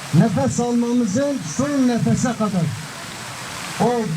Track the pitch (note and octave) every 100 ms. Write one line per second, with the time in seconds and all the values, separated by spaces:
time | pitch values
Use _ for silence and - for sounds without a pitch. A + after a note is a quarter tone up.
0 | - D3+ A3+ A3 C4+ - A#3+ A#3+ A#3+ B3
1 | A3+ G3+ C#4+ C4+ F3+ - C#4+ C#4+ B3 A#3
2 | - - C4 A#3 G#3+ F#3 D#3+ - - -
3 | - - - - - - - - G#3+ A#3+
4 | G#3